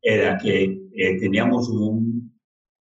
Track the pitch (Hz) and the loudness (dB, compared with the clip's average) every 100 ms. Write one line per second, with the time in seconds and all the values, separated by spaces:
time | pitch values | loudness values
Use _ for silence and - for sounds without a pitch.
0 | 113 107 95 95 110 98 95 95 - 104 | 2 2 2 0 0 0 0 -2 -10 -2
1 | 92 92 101 104 120 120 120 107 107 110 | -2 0 0 2 2 2 0 0 0 0
2 | 113 117 - _ _ _ _ _ | 0 -2 -8 _ _ _ _ _